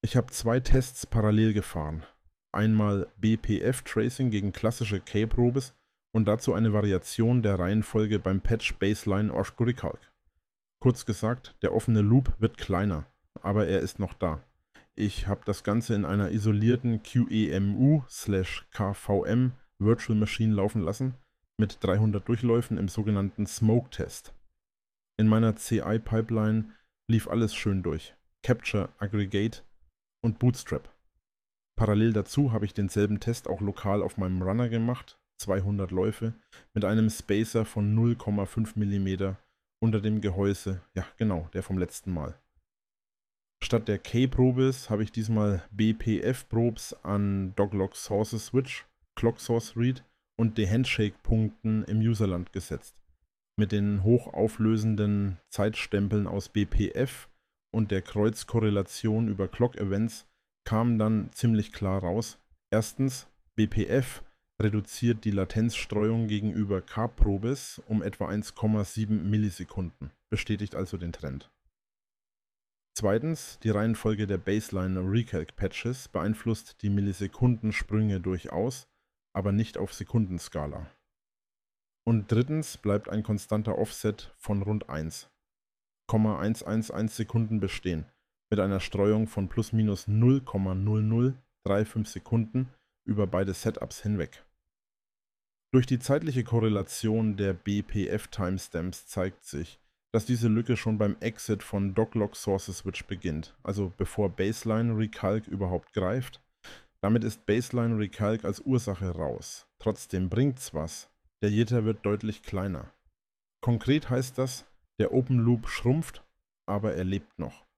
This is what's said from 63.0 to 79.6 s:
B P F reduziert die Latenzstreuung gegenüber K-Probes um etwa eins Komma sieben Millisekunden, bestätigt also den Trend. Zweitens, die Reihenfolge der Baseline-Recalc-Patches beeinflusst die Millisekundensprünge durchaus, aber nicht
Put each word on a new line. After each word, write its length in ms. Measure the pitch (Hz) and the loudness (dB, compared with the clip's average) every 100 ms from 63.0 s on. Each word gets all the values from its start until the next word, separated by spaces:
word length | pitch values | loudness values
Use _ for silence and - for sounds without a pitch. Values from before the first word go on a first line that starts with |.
| 135 127 - _ _ - | -2 -2 -14 _ _ 0
B 100 | 107 | 2
P 180 | - 104 | 2 2
F 360 | 123 127 - - _ _ _ | 0 0 -8 -16 _ _ _
reduziert 640 | 107 107 101 - 117 113 110 | 0 0 -4 -2 0 0 0
die 60 | |
Latenzstreuung 960 | 98 95 - 113 - - 104 107 113 113 | 0 0 2 0 0 -4 0 2 2 0
gegenüber 540 | 107 107 104 101 98 | 0 0 0 0 0
K-Probes 1000 | - - 120 - 104 98 110 135 - - - | -2 -4 -4 4 4 4 0 -4 -8 -16 -4
um 140 | 110 | -2
etwa 280 | 95 - 80 | -2 -4 -4
eins 260 | 104 104 - | -4 -6 -2
Komma 300 | 107 107 101 | 0 2 0
sieben 440 | - 107 107 92 | -2 0 0 2
Millisekunden, 800 | 107 107 - 90 - 87 - 71 _ _ | 2 0 -2 -10 -6 -8 -8 -16 _ _
bestätigt 440 | 107 - 104 104 - | -6 -2 -4 -4 -6
also 200 | 92 92 | -6 -6
den 160 | 87 | -8
Trend. 400 | - 73 67 - _ _ _ _ _ _ _ _ _ _ _ _ _ _ - | -8 -8 -10 -12 _ _ _ _ _ _ _ _ _ _ _ _ _ _ -4
Zweitens, 640 | 107 107 147 160 - - | 0 2 0 -4 -8 -6
die 100 | 110 | -2
Reihenfolge 560 | 101 110 113 110 107 104 | 0 0 0 -2 -2 -2
der 120 | 95 | -2
Baseline-Recalc-Patches 1700 | 92 104 107 95 92 92 92 107 117 87 80 - 98 - 117 123 - | 0 -2 -2 -4 -2 -2 0 0 0 -6 -8 -6 -6 -4 -6 -8 -8
beeinflusst 720 | 98 92 107 117 110 - - | -4 -2 -2 -2 -4 -6 -6
die 80 | 104 | -2
Millisekundensprünge 1300 | 101 101 92 98 - 127 117 110 101 - 107 107 95 | 0 0 -2 -6 0 2 2 -2 -2 -2 0 0 0
durchaus, 680 | 90 90 - 78 113 131 - _ _ _ _ | -2 -4 -4 -4 -4 -4 -16 _ _ _ _
aber 200 | - 98 | -4 0
nicht 240 | 101 | 2